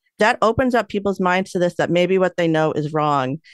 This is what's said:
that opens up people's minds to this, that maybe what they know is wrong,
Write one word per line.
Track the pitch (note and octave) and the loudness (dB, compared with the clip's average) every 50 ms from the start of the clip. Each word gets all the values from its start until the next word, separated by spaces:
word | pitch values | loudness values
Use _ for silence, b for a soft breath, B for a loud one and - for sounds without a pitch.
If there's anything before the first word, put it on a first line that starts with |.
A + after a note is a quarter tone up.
| _ _ _ | _ _ _
that | - G#3 A3 B3 - | 0 0 0 2 2
opens | - A3 A3+ C4+ C4 B3+ B3 | 0 0 0 0 0 0 0
up | A#3 G#3 - | 0 -2 -2
people's | - G3+ G3 G3+ F#3+ - | -6 -4 -4 -4 -4 0
minds | F#3 F3+ F3+ F#3 G3 - | 0 0 0 0 -2 -4
to | - F#3 | -2 -2
this, | F3 F3 - | -2 -2 0
that | - D3 - | -2 -2 0
maybe | E3+ F3 F3+ F#3 F#3+ | 2 0 2 2 2
what | F#3+ F#3 F3+ - | 2 0 0 0
they | - E3+ | 0 0
know | E3 D#3+ D#3 D#3 D#3 | 0 2 2 0 0
is | - - D3 D3 D#3 | 0 -2 -4 -4 -4
wrong, | D#3 D3+ D3+ D3 C#3 C3 B2+ C3+ - b b | -2 0 0 0 0 0 -2 -6 -8 b b